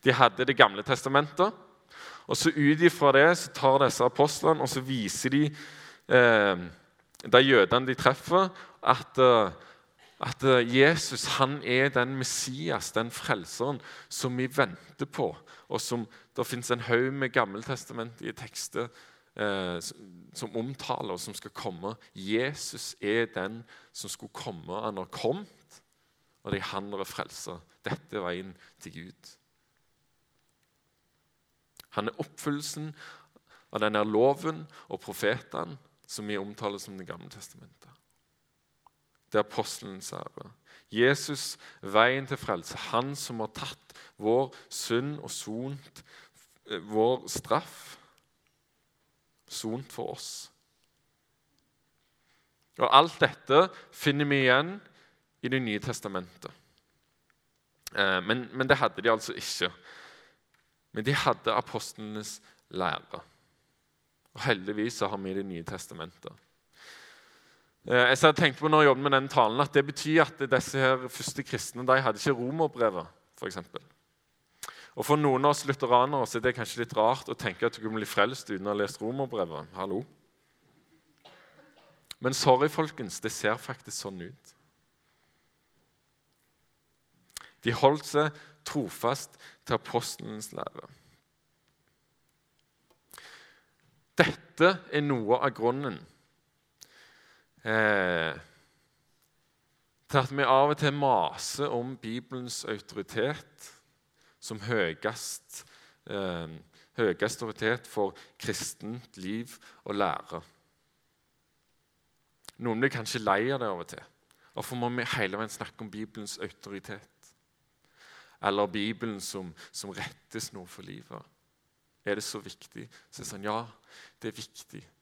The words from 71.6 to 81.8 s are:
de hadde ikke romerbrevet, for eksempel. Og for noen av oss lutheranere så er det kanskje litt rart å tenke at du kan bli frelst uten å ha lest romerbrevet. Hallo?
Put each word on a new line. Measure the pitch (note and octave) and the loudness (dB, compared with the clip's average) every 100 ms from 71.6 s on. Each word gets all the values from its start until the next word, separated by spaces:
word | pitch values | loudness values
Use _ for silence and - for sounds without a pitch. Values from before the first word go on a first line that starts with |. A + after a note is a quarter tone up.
| - A#2 B2+ | -8 -4 4
de | C3 | 4
hadde | C3 G#2 | 4 0
ikke | C#3+ B2+ | 0 0
romerbrevet, | B2 D#3 D#3 A#2+ A2+ F#2 E2 _ _ - | -2 -2 -2 2 0 0 -10 _ _ -12
for | F#2+ | -10
eksempel. | F#2 E2+ - _ _ _ _ _ _ _ _ - - - - | -10 -12 -16 _ _ _ _ _ _ _ _ -16 -16 -20 -8
Og | - | 2
for | D3+ | 4
noen | D3 B2+ C#3+ | 4 4 4
av | |
oss | C#3+ C#3 | 2 -2
lutheranere | C#3 B2+ B2 C3 C#3+ A2+ | -2 4 4 4 0 -2
så | A#2+ | 0
er | A#2+ | -2
det | B2 | -2
kanskje | A2 - | -6 -6
litt | A#2 A2+ | -4 4
rart | A2 B2+ - | 4 2 -4
å | - | -4
tenke | A#2 F2+ A#2 | -4 -2 -2
at | - | -2
du | |
kan | A2 | -6
bli | A2 G#2 | -6 -2
frelst | - G#2 C3+ - | 2 2 0 -8
uten | G2 G2 | -6 -4
å | |
ha | G#2 | -2
lest | G2 - | -2 -4
romerbrevet. | A2 C3 C3+ A2+ F2 D2+ F2 F#2 | -6 -4 -6 -4 -4 -6 -12 -8
Hallo? | F#2+ F#2+ C3+ _ _ _ _ _ _ _ _ _ _ _ - - _ _ - _ | -4 -4 -6 _ _ _ _ _ _ _ _ _ _ _ -20 -20 _ _ -20 _